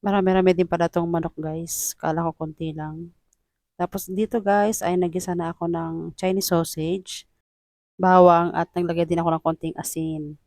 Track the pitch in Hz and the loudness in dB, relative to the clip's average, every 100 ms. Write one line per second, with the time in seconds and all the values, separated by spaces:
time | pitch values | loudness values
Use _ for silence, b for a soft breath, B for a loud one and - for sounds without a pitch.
0 | 202 196 190 185 185 175 175 170 170 175 | 0 2 4 4 4 4 2 0 0 0
1 | 170 170 165 - 156 156 165 - - - | 0 -2 -4 -6 -6 -6 -8 -8 -8 -6
2 | 160 160 165 160 156 151 160 156 156 156 | -4 -2 -2 -4 -10 -8 -8 -8 -10 -12
3 | 170 _ _ _ _ _ _ _ 175 - | -14 _ _ _ _ _ _ _ -6 -6
4 | - 190 220 240 202 202 208 220 - 180 | -6 -4 -2 -2 2 2 2 0 -2 0
5 | 175 175 180 175 165 170 170 165 165 165 | 0 -2 -4 -4 -4 -6 -4 -4 -4 -6
6 | 165 - 185 190 190 175 165 - 160 190 | -8 -4 -2 0 0 0 0 -4 -4 -4
7 | 180 - - _ _ _ _ _ _ _ | -6 -16 -16 _ _ _ _ _ _ _
8 | 185 185 180 170 175 - 170 - 175 170 | 6 8 10 8 4 -2 -4 -2 -2 -2
9 | 165 170 165 160 165 160 160 - 151 - | 0 0 0 0 -2 -2 -6 -8 -8 -6
10 | 160 156 147 151 | -6 -6 -10 -14